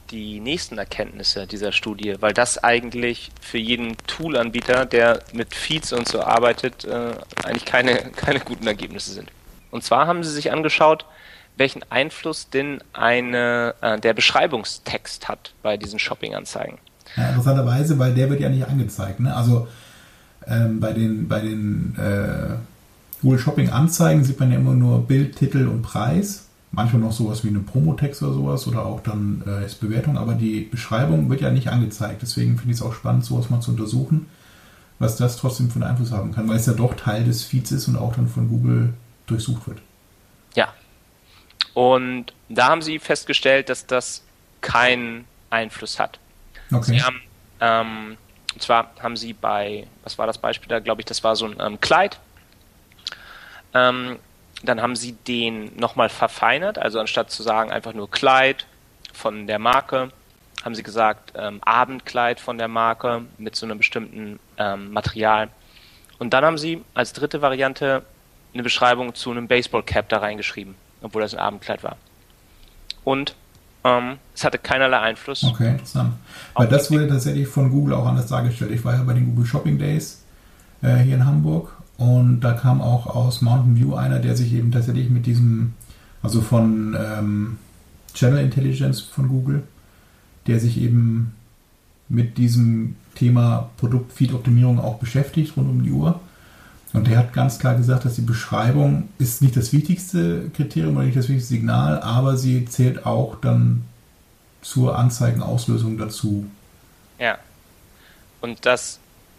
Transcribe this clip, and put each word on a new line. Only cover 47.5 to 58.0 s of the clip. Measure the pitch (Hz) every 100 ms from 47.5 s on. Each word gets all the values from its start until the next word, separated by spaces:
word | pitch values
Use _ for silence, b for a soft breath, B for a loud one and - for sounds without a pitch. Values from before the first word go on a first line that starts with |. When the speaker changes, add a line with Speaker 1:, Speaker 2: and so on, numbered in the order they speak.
| -
Speaker 1:
ähm, | 117 113 113 110 107 110 _ _ -
und | -
zwar | - 117 113 -
haben | 120 117
sie | 117
bei, | 107 110 104 104 104 104 -
was | - -
war | 110
das | -
Beispiel | 110 - -
da? | 113
Glaub | 110 110
ich, | 107
das | -
war | 113
so | 110 110
ein, | -
ähm, | 104 104
Kleid. | - 160 202 - _ _ _ _ _ _ _ _ B B B B B B -
Ähm, | 127 127 127 127 120 - _ _ -
dann | 123 113
haben | 120 120
sie | 120
den | 113 - 120 117 113 107 -
nochmal | 113 - 110
verfeinert, | - 117 - 110 135 190 208
also | 110 110
anstatt | 110 - 113
zu | -
sagen | 113 110 110
einfach | 110 113
nur | 110